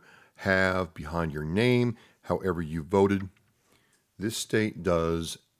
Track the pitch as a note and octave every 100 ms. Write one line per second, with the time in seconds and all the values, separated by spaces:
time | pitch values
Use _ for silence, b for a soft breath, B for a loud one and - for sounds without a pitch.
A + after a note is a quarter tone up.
0 | B B B - G2 F#2+ F#2+ F#2 F2+ -
1 | D#2 E2+ E2 D2 D2+ F2+ B2 B2 A#2+ A2+
2 | B B - F2 F#2 E2+ D#2 E2 D2+ G2
3 | G2 G2 G2 - _ _ b b b b
4 | b - G#2 A2+ - A2+ G#2+ - F2 E2+
5 | E2 E2 E2 - _ _